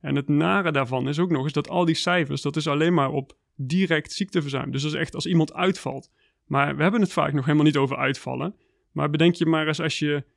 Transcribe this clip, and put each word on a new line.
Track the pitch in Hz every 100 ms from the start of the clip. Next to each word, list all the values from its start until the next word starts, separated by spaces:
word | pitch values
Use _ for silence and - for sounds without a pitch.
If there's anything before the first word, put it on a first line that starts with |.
En | 147 139
het | 139
nare | 147 165 196 175
daarvan | 147 127 131 131
is | 147
ook | 180
nog | 151
eens | 139
dat | - 214
al | 175
die | 175
cijfers, | 160 - 180 143 143
dat | 143 151
is | 151
alleen | 147 160
maar | 175 135
op | 143 135 - _ -
direct | 131 175 190 160 -
ziekteverzuim. | - 196 180 143 135 135
Dus | 135
dat | 151
is | 151
echt | 160
als | - -
iemand | 170 156
uitvalt. | - 180 - 139 135 - _ _ _ _
Maar | 139 143 139
we |
hebben | 160 233
het | 185
vaak | - 147
nog | 143
helemaal | 127 151 151
niet | 139
over | 135 131
uitvallen. | 135 135 - 127 156 - _ _ _
Maar | 147 147
bedenk | 151 165
je | 170 160
maar | 160 156
eens | 151
als | 156 -
je | 151 147 -